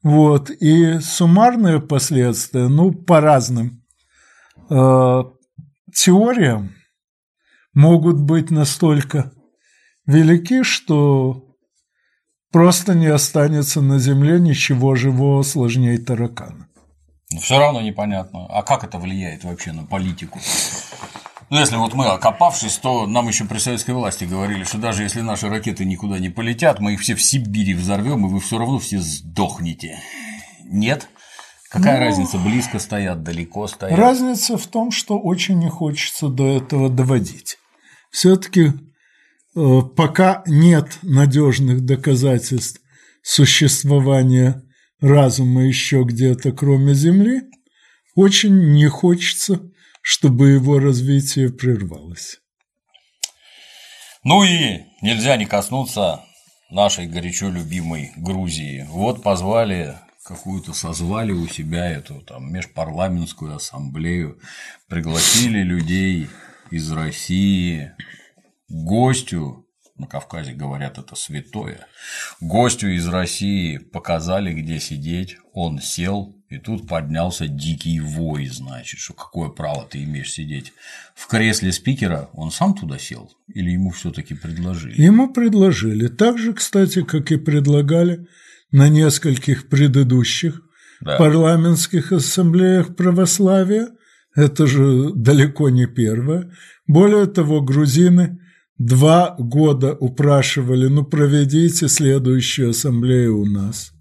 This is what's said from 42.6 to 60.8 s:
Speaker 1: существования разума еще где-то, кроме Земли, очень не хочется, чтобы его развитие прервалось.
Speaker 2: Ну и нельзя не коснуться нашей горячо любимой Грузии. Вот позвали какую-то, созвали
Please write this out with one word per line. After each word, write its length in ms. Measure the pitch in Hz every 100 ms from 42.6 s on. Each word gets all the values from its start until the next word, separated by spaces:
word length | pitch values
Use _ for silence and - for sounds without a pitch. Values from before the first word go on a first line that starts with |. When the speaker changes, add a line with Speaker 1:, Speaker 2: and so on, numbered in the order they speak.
| - - _ _ _ _
Speaker 1:
существования 1400 | - - 139 - 147 - 143 143 135 135 127 127 127 131 _ _ _ _
разума 600 | 139 143 135 131 127 127
еще 400 | 131 127 - 139
где-то, 480 | 123 117 131 127 139
кроме 420 | 135 143 135 139
Земли, 480 | 139 160 185 214 262 - _ _ _ _ _ _ -
очень 560 | 196 196 214 196 165
не 140 | 147 147
хочется, 720 | - 185 175 175 - - 190 - _ _ _
чтобы 480 | - - 143 123 139
его 280 | 139 131 143
развитие 720 | 139 123 131 139 139 143 127
прервалось. 880 | 127 127 113 95 78 78 85 - - _ _ _ _ _ _ _ _ - _ _ - - - - - - -
Speaker 2:
Ну 200 | 127 180
и 360 | 190 175 131 85 - _
нельзя 340 | 107 113 123 127
не 100 | 101
коснуться 720 | 101 98 131 127 - 92 76 _ _ _ _ _
нашей 360 | 90 101 95 87
горячо 420 | 85 87 87 98
любимой 600 | 90 80 87 82 80 69 76
Грузии. 720 | 85 95 92 78 73 67 69
Вот 320 | 82 107 123
позвали 760 | 104 92 95 113 110 90 76 69 _ _
какую-то, 480 | - 87 95 95 82
созвали 580 | 80